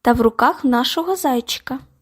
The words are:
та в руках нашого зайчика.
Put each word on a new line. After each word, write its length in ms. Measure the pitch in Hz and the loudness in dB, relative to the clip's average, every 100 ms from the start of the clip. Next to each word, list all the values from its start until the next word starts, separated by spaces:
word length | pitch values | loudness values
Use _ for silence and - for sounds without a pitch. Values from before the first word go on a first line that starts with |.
та 120 | - | 0
в 80 | 233 | 2
руках 420 | 226 226 247 - | 2 2 0 2
нашого 520 | 269 240 262 330 339 381 | 0 0 0 -2 -4 -2
зайчика. 640 | 294 247 233 - - - - _ | 0 -2 -4 -8 -10 -12 -14 _